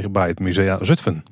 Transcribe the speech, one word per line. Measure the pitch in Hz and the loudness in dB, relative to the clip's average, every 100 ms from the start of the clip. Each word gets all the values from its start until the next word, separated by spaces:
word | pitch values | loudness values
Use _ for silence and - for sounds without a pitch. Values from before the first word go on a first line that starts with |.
| 98 | 0
bij | 98 90 | 0 0
het | 82 | 0
Musea | 95 87 98 95 | -2 2 2 0
Zutphen. | 95 - - 80 - | 2 2 0 -4 -8